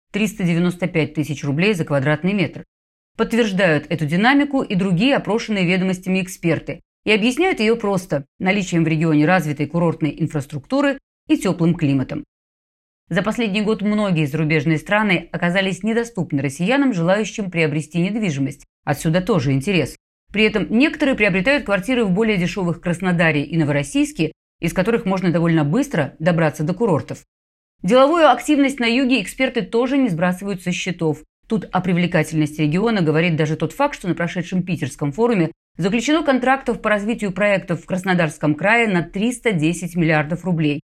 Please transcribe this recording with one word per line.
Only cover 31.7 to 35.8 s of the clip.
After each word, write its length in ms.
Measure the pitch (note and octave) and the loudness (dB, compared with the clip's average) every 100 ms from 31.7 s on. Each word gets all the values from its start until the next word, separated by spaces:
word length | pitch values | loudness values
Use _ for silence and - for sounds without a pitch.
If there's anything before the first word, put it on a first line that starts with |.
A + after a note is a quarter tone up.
| F#3 | -2
привлекательности 800 | F3+ F3 F3+ E3 D3+ D#3 D3+ D3+ | 0 0 2 0 0 0 -2 0
региона 400 | D3+ E3+ A3+ G#3+ | 0 0 0 2
говорит 340 | D#3 D#3 F3 D#3 | 2 2 2 0
даже 220 | D3+ D#3 | 0 -2
тот 160 | D#3 | -4
факт, 220 | - C#4+ - | -2 -4 -2
что 120 | F#3 | -4
на 80 | D#3+ | -4
прошедшем 480 | E3+ F3+ E3+ F#3 | -4 -4 -4 -4
питерском 480 | F3+ D#3 C#3+ - D3 | -2 -4 -6 -4 -6
форуме 400 | C#3 A#3 G#3+ D#3+ - _ | 0 2 2 0 -4 _
заключено 480 | - | -4